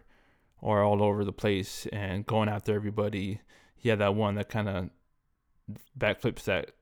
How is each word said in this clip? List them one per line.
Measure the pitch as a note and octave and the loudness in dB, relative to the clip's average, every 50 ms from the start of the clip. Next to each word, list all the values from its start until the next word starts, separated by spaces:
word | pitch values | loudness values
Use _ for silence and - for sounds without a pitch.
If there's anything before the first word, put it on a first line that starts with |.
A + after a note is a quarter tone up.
| - _ _ _ _ _ _ _ _ _ _ - - | -12 _ _ _ _ _ _ _ _ _ _ -6 -2
are | G#2+ G#2+ G2+ G#2 | 2 4 4 4
all | G#2 G#2 G2+ G#2 | 4 4 4 4
over | G#2 G2+ G#2 G2+ | 4 2 2 0
the | G2+ - | -4 -4
place | - - G#2+ G2 F#2+ F#2 - - - - - | -2 0 2 2 2 0 -4 -8 -10 -8 -8
and | - G2+ G2+ F#2 F2+ G2+ G#2+ | -6 -6 -4 -4 -4 -4 -2
going | - A2+ A2 G#2+ G#2+ | 0 0 2 2 2
after | G#2 G2+ - A2 G#2 | 0 -2 -2 0 0
everybody. | G#2 G#2 G2+ G2+ G#2 G#2 G2+ G#2+ G2 G2 F#2+ G#2 - _ _ - - _ _ _ | 0 0 -2 -2 -2 -2 -2 -2 -2 -4 -4 -6 -8 _ _ -20 -20 _ _ _
He | _ - A#2 | _ 0 0
had | A2 G#2 | 2 2
that | G2+ G2+ G2 | 2 2 2
one | G#2+ A2 G2+ G2+ | 2 2 0 0
that | G#2 G2+ - | -2 -4 -4
kinda | - A2 G#2 G2+ F#2+ F2+ F2+ - _ _ _ _ _ _ _ _ _ _ _ _ _ _ - - G#2 - - _ - | -4 -2 -2 -2 -2 -4 -4 -6 _ _ _ _ _ _ _ _ _ _ _ _ _ _ -16 -16 -16 -16 -16 _ -6
backflips | C3 A#2 G#2+ G2 - - A#2+ - - - | -2 0 0 0 0 -2 -4 -4 -2 -2
that | G#2+ F#2+ E2+ - - - _ | 0 0 0 -2 -4 -12 _